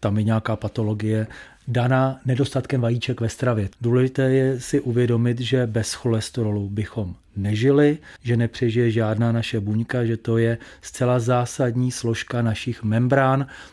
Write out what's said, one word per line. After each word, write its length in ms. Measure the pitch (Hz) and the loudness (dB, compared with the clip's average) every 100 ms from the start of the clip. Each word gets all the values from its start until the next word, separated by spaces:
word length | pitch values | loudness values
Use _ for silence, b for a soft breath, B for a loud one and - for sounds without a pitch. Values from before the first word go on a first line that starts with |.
tam 180 | 107 104 | -2 0
je 40 | |
nějaká 340 | 107 110 110 107 | 2 0 0 -4
patologie 720 | 107 - 107 107 107 110 110 B B B - | -4 -4 -2 -2 -2 -2 -4 B B B -4
daná 520 | 120 123 131 135 135 | 0 2 2 0 -2
nedostatkem 560 | 131 123 139 131 - 131 | -2 0 0 -2 -2 0
vajíček 400 | 117 120 - 127 | 0 0 -2 -4
ve 80 | 113 | -4
stravě. 400 | - 123 113 98 - | -2 -2 0 -2 -4
Důležité 420 | 120 123 127 131 | 0 2 2 2
je 380 | 131 131 131 131 | 2 4 2 -2
si 200 | - 143 | -2 -2
uvědomit, 600 | 127 117 120 117 120 120 | 0 2 2 2 2 0
že 260 | 120 131 120 | 0 0 0
bez 260 | 110 110 | -2 -4
cholesterolu 760 | - 123 113 - - 107 104 101 | -4 -2 -2 -2 -4 -2 -2 -4
bychom 460 | 101 101 - 95 90 _ - | -4 -6 -6 -8 -8 _ -6
nežili, 640 | 98 107 127 139 147 151 B B | -2 2 4 6 4 2 B B
že 140 | 120 120 | -2 0
nepřežije 540 | 117 - 117 113 117 | 0 0 0 2 2
žádná 420 | 110 107 110 117 | 2 0 0 0
naše 280 | 117 - 113 | 0 -2 -4
buňka, 440 | 101 107 117 123 | -2 -2 -2 -2
že 120 | 117 113 | -2 -2
to 220 | - 113 | 0 2
je 200 | 113 117 B B | 2 0 B B
zcela 360 | - - 123 123 | -12 -2 0 2
zásadní 720 | 117 123 123 - 127 120 127 | 2 0 0 -2 -2 0 -2
složka 520 | 123 120 107 - 120 | -2 -4 -4 -4 -2
našich 400 | 117 104 - 117 | 0 -2 -4 -4
membrán 640 | 107 113 123 135 131 135 139 B B | 0 2 4 4 4 2 -2 B B